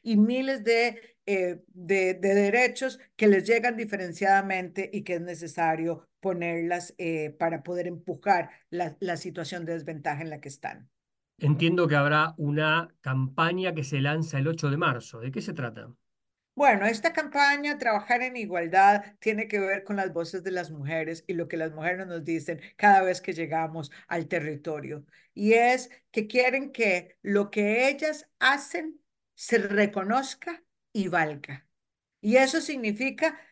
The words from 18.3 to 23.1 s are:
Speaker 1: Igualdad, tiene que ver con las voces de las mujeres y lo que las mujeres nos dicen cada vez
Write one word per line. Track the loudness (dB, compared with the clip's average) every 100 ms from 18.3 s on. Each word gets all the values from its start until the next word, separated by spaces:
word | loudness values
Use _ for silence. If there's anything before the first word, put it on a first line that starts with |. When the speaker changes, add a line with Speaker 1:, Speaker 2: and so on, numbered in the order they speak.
| -6
Speaker 1:
Igualdad, | -6 -4 2 6 8 6 0 -6
tiene | -2 -2 -2
que | -2
ver | 0 -2
con | -4 -4
las | -2
voces | -4 -6 -6
de | -6
las | -6 -6
mujeres | -8 -6 -4 -4 -6 -6
y |
lo | -6 -4
que | -4
las | -6
mujeres | -4 -4 -4 -6
nos | -8
dicen | -4 -4 -4 -8 -12 2
cada | 6 8
vez | 6